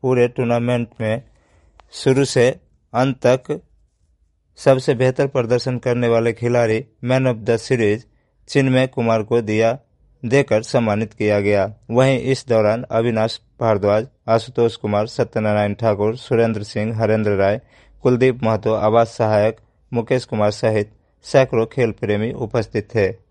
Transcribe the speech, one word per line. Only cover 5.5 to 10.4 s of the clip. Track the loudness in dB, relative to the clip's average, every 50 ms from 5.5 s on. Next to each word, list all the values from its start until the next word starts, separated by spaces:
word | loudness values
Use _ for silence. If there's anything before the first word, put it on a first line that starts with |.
| -2 -2 -2 -4 -6 -4
करने | -2 -2 -2 0 0 2
वाले | 2 2 0 0 -2
खिलाड़ी | -2 -4 -2 0 2 2 2 0 -2 -4 _ _ _ -4
man | -2 0 0 0
of | 0 -2
the | -2 -2 -2 -2 -2
series | 0 -2 -2 0 2 0 0 0 -4 _ _ _ _ _ _ _ _ _
चिन्मय | 0 0 2 2 2 2 0
कुमार | 0 -2 -4 -2 0 0 0 0
को | 0 0 0
दिया, | 0 0 0 2 2 2 0 -2 _ _ _ _ _ _ _ _ -8
देकर | 0 0 0